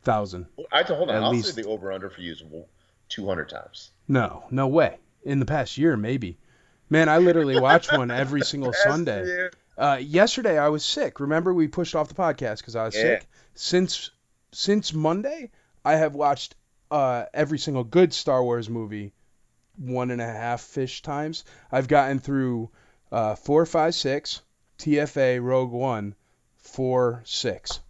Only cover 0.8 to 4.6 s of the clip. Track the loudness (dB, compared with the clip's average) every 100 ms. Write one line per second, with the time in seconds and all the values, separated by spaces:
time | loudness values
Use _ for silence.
0.8 | 0 0 0 0 2 0 -2 -6 -6 -6
1.8 | -6 -8 -10 -12 -12 -12 -16 -18 -20 _
2.8 | _ _ _ -8 -4 -4 -6 -12 -16 -20
3.8 | -20 _ -2 0 0 -6 -8 -4